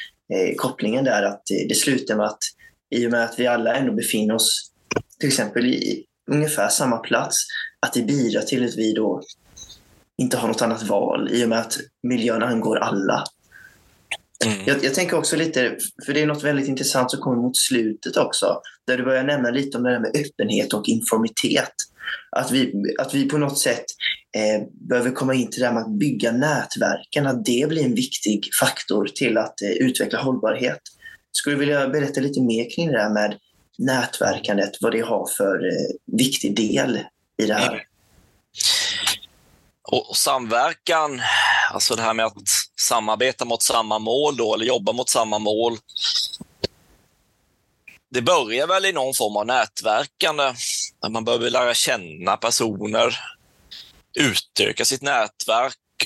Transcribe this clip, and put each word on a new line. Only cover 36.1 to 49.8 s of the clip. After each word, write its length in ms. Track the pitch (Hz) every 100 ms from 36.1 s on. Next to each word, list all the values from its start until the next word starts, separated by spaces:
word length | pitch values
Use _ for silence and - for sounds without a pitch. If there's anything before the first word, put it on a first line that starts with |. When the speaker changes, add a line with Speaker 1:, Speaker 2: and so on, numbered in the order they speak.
| 113
Speaker 1:
viktig 400 | 131 - - 104
del 440 | 107 127 139 107 - _ _ -
i 40 | 107
det 80 |
här? 140 | 107 123
Speaker 2:
Mm. 80 | 110 - _ _ _ _ _ _ - - - - - - - - _ _ _ _ _ -
Och, 220 | 127 -
och 60 | -
samverkan, 1040 | - 135 117 117 147 160 - 165 151 131 113 - - - -
alltså 220 | - - 113
det 60 |
här 120 | 113
med 120 | 113 113
att 60 | 107 98 - - -
samarbeta 640 | - 117 107 107 127 123
mot 180 | 120 117
samma 360 | - 117 110 107
mål 380 | 110 127 147 131
då, 180 | 113
eller 100 | 107 113
jobba 260 | 123 101
mot 160 | 117 127
samma 300 | 131 110 104
mål. 380 | 107 107 117 113 - - - - - - - _ - _ _ _ _ _ _ _ _ _ _ _ - - _
Det 120 | 123
börjar 440 | 120 170 117 117 156
väl 180 | 190 190
i 60 |
någon 220 | 175 131
form 220 | 131 110 104
av 100 | 107
nätverkande, 1080 | 127 107 -